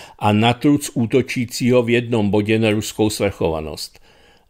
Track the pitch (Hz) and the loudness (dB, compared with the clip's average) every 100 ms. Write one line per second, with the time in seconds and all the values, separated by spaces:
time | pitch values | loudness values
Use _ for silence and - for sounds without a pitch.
0 | - - 107 104 117 120 151 143 - 131 | -20 -4 0 2 2 2 2 2 -2 -4
1 | 113 131 120 131 117 - 123 123 117 120 | 0 0 0 -4 -6 -2 2 2 2 0
2 | 117 117 101 107 104 110 110 107 - - | 0 0 2 2 2 2 2 0 -2 -2
3 | 107 - 101 - 92 80 78 - - - | -2 0 -4 -2 -4 -4 -8 -12 -14 -18
4 | - _ _ _ | -20 _ _ _